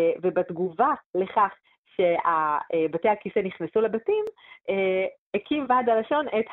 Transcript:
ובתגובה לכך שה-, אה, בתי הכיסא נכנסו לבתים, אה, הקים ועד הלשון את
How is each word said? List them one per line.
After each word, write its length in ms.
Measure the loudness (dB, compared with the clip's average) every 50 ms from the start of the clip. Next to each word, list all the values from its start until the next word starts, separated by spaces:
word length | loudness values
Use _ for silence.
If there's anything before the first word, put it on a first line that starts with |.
| 2 2 0 0
ובתגובה 720 | -2 -2 -2 -2 -4 -4 -4 -4 -4 -4 0 2 2 2 2 -2 _ _ -4
לכך 380 | -4 -4 0 2 0 0 0 0 _ _ _ _ _ _ _ -2
שה-, 200 | 0 2 2 2 2 2 2 2 2 2 0 0 -2 -2 -2 -2
אה, 120 | 0 0 0
בתי 180 | -2 0 0 0
הכיסא 300 | 0 0 -4 -4 -4 -2
נכנסו 420 | -2 -2 -6 -8 -8 -2 0 0
לבתים, 440 | 0 0 -2 -4 -2 0 0 0 -2 -6 -10 _ -20 -20 -20 -14 -6 -4
אה, 40 | -2 0 0 0 0 0 -2 -4 -6 _ _ -6 -6
הקים 320 | -6 -4 -2 -4 -4 0 2
ועד 200 | 2 2 4 2
הלשון 380 | 2 2 2 0 -2 -2 -2 0
את 160 | -2 -2 -2 -2